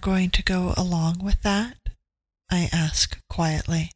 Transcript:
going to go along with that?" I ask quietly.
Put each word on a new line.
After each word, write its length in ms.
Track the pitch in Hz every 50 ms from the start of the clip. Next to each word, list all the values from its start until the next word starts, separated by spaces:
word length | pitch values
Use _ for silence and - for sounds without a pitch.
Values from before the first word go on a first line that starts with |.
| - 190
going 200 | 185 185 185 180
to 120 | - - -
go 300 | - 185 180 180 180 -
along 440 | - 185 180 175 165 160 165 175 180
with 220 | 190 202 196 - -
that?" 340 | 208 196 202 226 247 254 - - - - _ _ _ _ _ _ _ _ _ _ -
I 200 | 185 175 165 - -
ask 440 | 170 160 156 - - - - - - - -
quietly. 600 | - - 165 160 156 156 - - 165 165 160 165 -